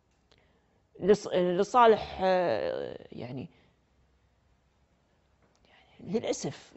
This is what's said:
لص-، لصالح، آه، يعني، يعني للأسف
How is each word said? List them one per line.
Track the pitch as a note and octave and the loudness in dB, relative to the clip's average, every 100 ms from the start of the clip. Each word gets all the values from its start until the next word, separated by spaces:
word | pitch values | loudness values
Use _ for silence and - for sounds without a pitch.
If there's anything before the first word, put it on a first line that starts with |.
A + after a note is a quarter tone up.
| _ _ _ - _ _ _ _ _ - | _ _ _ -20 _ _ _ _ _ -4
لص-، | F3+ G#3 - | 2 2 0
لصالح، | F#3 F3+ F3+ F#3+ B3 A#3 G#3 - - | 0 0 0 2 6 6 6 0 -4
آه، | F#3+ F#3 E3+ G#2 C#2+ C2+ C2 - - | 0 2 2 0 -2 -4 -8 -12 -16
يعني، | - A#2+ C3 E3 _ _ _ _ _ _ _ _ _ _ _ _ _ _ _ _ _ _ _ _ _ _ | -14 -10 -10 -12 _ _ _ _ _ _ _ _ _ _ _ _ _ _ _ _ _ _ _ _ _ _
يعني | - _ - - | -20 _ -18 -4
للأسف | A3 - - D#3 - - | -2 -2 -4 -6 -10 -14